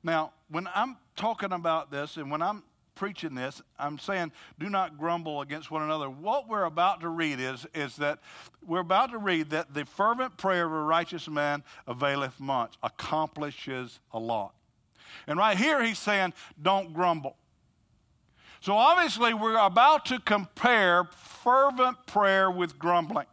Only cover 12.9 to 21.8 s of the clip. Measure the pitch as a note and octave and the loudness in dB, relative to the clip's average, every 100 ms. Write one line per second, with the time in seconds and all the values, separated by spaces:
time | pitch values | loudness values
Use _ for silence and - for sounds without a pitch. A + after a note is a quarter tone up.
12.9 | - - D#3 D#3 - D3 C3+ - C3 A#2+ | -8 -4 -2 -4 -6 -10 -8 -10 -10 -10
13.9 | - _ A2+ A2+ A2+ G2 _ _ _ _ | -16 _ -8 -4 -4 -6 _ _ _ _
14.9 | _ - - - D#3 G#3+ F#3+ C#4 D4 A3+ | _ -20 -20 -6 2 2 4 2 2 0
15.9 | G3+ - G3+ F#3 - - - D#3+ G3 F3+ | -2 0 2 0 -4 -20 -4 0 0 -2
16.9 | D#3+ F3+ D#3+ C#3 - _ _ _ _ _ | 0 0 0 -4 -12 _ _ _ _ _
17.9 | _ _ _ _ _ - - - G#3 B3+ | _ _ _ _ _ -20 -12 0 4 6
18.9 | F4 E4 G#3+ A#3 A3+ A3 A3+ G3+ F#3 C4+ | 6 4 2 0 2 0 4 4 8 6
19.9 | D4+ - B3 - G#3 F3+ - A#3+ A#3 F#3 | 6 2 -4 0 0 0 0 4 6 6
20.9 | F3 F3 - - - A#3+ B3+ C#4 B3+ | 4 2 -8 -16 -4 4 6 4 4